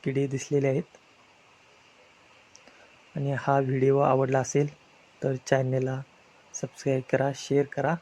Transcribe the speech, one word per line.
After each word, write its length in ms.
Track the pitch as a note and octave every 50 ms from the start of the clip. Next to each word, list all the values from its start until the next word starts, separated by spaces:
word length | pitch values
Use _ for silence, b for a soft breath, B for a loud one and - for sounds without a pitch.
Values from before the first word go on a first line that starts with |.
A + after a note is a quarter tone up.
| -
किडे 220 | C#3+ C3+ C#3 C#3
दिसलेले 420 | C3+ C3+ C3 - - C#3+ C#3+ C3+ C3+
आहेत. 300 | C3 D3+ F3 _ _ - _ _ _ _ _ _ _ _ _ _ _ _ _ _ _ _ _ _ _ _ - _ _ _ _ _ - - _ _ _ B B B B B B B B B _ _ _
आणि 180 | D3+ C#3 C#3 C#3 C3
हा 200 | - - C#3 C#3
व्हिडिओ 380 | C#3 B2+ C3+ C3+ C3 C3+ C3+ C#3
आवडला 380 | C#3+ C#3 C3 C3 C3+ B2+ C3 C3+
असेल 300 | B2+ - - C#3 D3 D3 - - - _ _ _ _ _ _ _
तर 140 | - C#3 C3+ C3 -
चॅनेलला 540 | - C#3 C3+ C3 B2+ B2+ C3 B2+ C3 C3 C3+ C#3 _ _ _ _ _ _ - _ - -
सबस्क्राईब 480 | - - C3 - - - C#3+ C3+ C3 B2+ -
करा, 200 | - C3 C3 C#3 C3+
शेअर 280 | - - - C#3 C#3+ C#3+
करा 280 | C3+ - - C3+ C#3+ E3+ E3